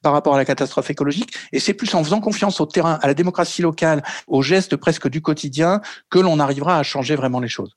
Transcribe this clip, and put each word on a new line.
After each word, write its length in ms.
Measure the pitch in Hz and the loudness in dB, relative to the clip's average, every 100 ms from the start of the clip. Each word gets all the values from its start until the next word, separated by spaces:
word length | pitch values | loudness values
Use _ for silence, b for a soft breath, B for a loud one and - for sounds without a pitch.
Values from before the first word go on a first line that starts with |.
par 100 | 156 | 4
rapport 220 | 147 147 | 2 4
à 40 | 139 | 2
la 80 | 135 | 2
catastrophe 440 | 135 131 - 135 | 0 -2 -2 -4
écologique, 420 | 147 143 151 240 B B | -2 -2 -2 -6 B B
et 80 | 135 | -4
c'est 160 | - - | -2 -2
plus 180 | 220 | 0
en 100 | 185 | 0
faisant 160 | 156 208 | 2 0
confiance 400 | 214 208 - - | 0 0 -2 0
au 60 | - | 0
terrain, 320 | - 165 156 | 0 0 2
à 20 | 143 | 0
la 80 | |
démocratie 480 | 143 180 180 175 - | 2 0 0 -2 0
locale, 400 | 170 160 160 151 B B B | -2 0 0 0 B B B
aux 160 | 139 | 0
gestes 340 | 135 190 185 147 | 4 2 2 -2
presque 320 | - 160 - | 0 0 -2
du 140 | 143 | -2
quotidien, 600 | 156 151 147 135 165 202 208 B _ | -2 -2 -4 0 2 2 -2 B _
que 80 | 175 | 2
l'on 220 | 185 156 | 4 4
arrivera 400 | 139 139 156 175 | 2 0 2 0
à 20 | |
changer 340 | 139 139 127 151 | 0 -4 -2 0
vraiment 240 | 131 127 | 0 -2
les 80 | 120 | -4
choses. 280 | - 98 | -8 -10